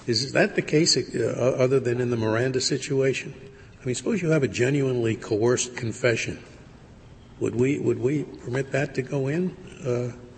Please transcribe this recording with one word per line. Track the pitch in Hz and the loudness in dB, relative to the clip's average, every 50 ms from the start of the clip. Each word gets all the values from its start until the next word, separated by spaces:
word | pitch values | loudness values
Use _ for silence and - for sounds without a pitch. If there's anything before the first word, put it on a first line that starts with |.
| - | -4
Is | 123 117 110 135 131 | -2 0 0 -2 0
that | 123 143 196 214 - | 2 2 2 2 2
the | 185 | -2
case, | - - 151 151 170 - - | -2 2 2 4 4 4 2
uh, | 131 - - - 123 113 117 120 | 2 0 -2 -2 -2 -2 0 0
o-, | 123 120 131 151 139 | 2 2 2 4 4
other | 127 127 139 131 | 4 4 4 2
than | 117 123 120 123 | 2 2 0 0
in | 123 120 | 0 0
the | 120 | 0
Miranda | 113 110 110 110 113 127 131 127 131 | 0 2 2 2 2 0 0 0 0
situation? | - - 151 127 - - 139 135 135 135 123 - - 156 - - - - - - - - - - | 0 0 -2 -2 -2 0 0 2 2 2 0 -2 -6 -10 -14 -14 -18 -18 -20 -20 -20 -20 -20 -8
I | - | -6
mean, | 127 120 | -4 -4
suppose | - - - 233 180 | -2 -2 -2 0 0
you | 175 156 | 2 2
have | 160 147 135 | 4 4 2
a | |
genuinely | 107 92 107 120 131 147 143 135 131 127 120 113 113 107 | 2 2 0 2 2 2 2 2 2 0 2 2 0 0
coerced | - - - 113 101 113 120 123 120 - - - | -2 -2 -2 0 2 4 4 4 2 0 -4 -6
confession. | - 120 110 104 - - 123 113 - - 107 78 - - - - - - - - - - - - - - - - - - - - - | -6 -6 -6 -4 0 2 2 2 2 -2 -6 -8 -10 -14 -18 -20 -20 -20 -20 -20 -20 -20 -20 -20 -20 -20 -20 -20 -20 -20 -20 -6 -4
Would | 110 107 107 | -4 -2 0
we, | 117 127 135 147 - | 2 2 2 2 2
would | 127 120 117 113 | 0 0 0 2
we | 113 131 151 143 - | 0 0 0 0 -2
permit | - - - - 131 120 135 135 - | -4 -10 -12 -8 -4 -4 -4 -2 -2
that | - 135 147 143 - | 0 -2 -2 0 -2
to | 139 | -4
go | 123 - 147 139 131 | -4 -2 -2 -2 0
in? | 135 151 175 185 175 - - - - - - 175 | 0 0 0 -2 -2 -4 -8 -16 -18 -16 -6 -4
Uh, | 127 120 120 123 123 - - - - - | -2 0 0 -2 -4 -6 -10 -16 -20 -12